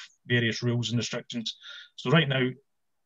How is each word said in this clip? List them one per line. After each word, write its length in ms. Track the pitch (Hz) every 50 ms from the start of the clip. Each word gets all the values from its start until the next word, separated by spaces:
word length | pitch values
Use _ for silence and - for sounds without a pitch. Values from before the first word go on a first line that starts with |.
| - - _ _ -
various 380 | - 123 120 117 113 107 - 120
rules 260 | 120 117 120 117 107
and 80 | 117
restrictions. 580 | 117 107 - - 120 - - - 120 110 - - - - - - - - - -
So 140 | - - 127
right 180 | 147 160 151
now, 220 | 135 - 131 127 127 131 - _ _ _ _ _ _ _ _ _